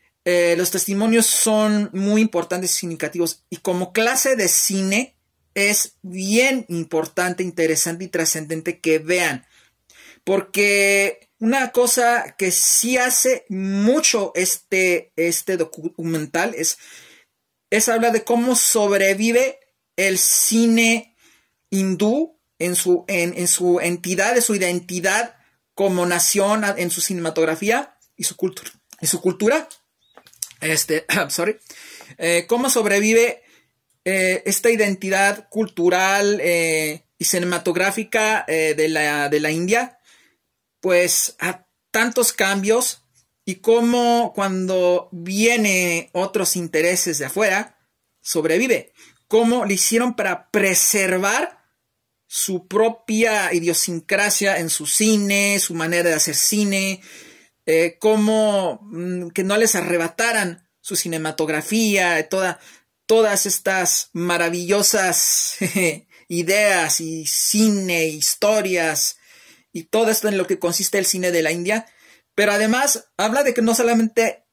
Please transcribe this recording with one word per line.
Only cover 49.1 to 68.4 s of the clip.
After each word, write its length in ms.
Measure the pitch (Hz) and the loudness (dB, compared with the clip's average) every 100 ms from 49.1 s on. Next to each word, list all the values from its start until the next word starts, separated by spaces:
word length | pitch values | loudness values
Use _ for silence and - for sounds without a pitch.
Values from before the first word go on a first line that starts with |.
| _ - | _ 0
¿Cómo 360 | 220 226 247 | 2 4 2
le 100 | 202 | 0
hicieron 400 | 190 - 226 247 | 0 0 0 0
para 360 | 233 190 180 _ | -2 -4 -6 _
preservar 1120 | 208 196 180 - 208 190 185 196 240 339 - _ _ _ _ _ _ - | 0 2 2 2 2 0 0 0 0 -2 -8 _ _ _ _ _ _ -12
su 400 | - - 180 - | -6 -4 -6 -2
propia 840 | 208 220 226 - 220 226 214 175 | 0 0 0 -4 0 2 2 0
idiosincrasia 1040 | 175 165 165 - 170 - 185 208 202 202 180 | -2 0 -2 -2 -6 -2 0 0 0 0 -2
en 100 | 165 | -2
su 180 | - 151 | -6 -2
cine, 720 | - 220 214 202 202 202 202 | 0 2 2 2 0 2 0
su 160 | - | -2
manera 360 | 165 160 175 170 | -4 -2 0 2
de 60 | 156 | 2
hacer 180 | 156 | 0
cine, 680 | 143 - 214 202 196 190 190 - - - - _ _ - | 0 0 0 0 0 -2 -6 -12 -20 -20 -20 _ _ 0
eh, 300 | 160 170 - | 2 2 0
cómo, 840 | 214 214 214 220 214 202 180 127 | 0 2 2 2 2 0 -2 -6
mm, 480 | 208 165 180 180 170 | -12 -10 -6 -6 -6
que 120 | 185 | -4
no 140 | 190 208 | 0 2
les 180 | 226 | 2
arrebataran 920 | 196 160 170 165 - 233 220 190 170 _ _ - | 0 -2 -2 -2 -2 -2 0 -4 -8 _ _ -8
su 80 | |
cinematografía, 1300 | 196 170 165 156 156 156 156 156 220 220 196 175 165 156 | -6 -4 -4 -4 -4 -2 -4 -2 0 2 2 2 0 -2
toda, 320 | 190 185 170 - - _ _ - | -2 -2 -6 -14 -20 _ _ 2
todas 380 | 226 214 196 202 | 4 4 2 -2
estas 640 | - 196 190 175 - - | -2 -2 0 0 -2 -4
maravillosas 1400 | 170 175 170 170 175 175 202 196 214 185 - - - - - 185 196 175 | -4 -2 0 0 -2 0 2 2 2 0 0 0 0 -2 -4 -2 0 0
<laughs> 360 | 151 - _ - | -2 -10 _ -6
ideas 720 | 170 170 202 208 185 147 - | -4 0 2 2 2 0 -2
y 260 | 165 160 151 | -4 -8 -4
cine, 800 | - - 214 220 202 185 170 160 | -2 0 2 4 2 0 0 0
historias, 1120 | 156 - - | -2 -2 0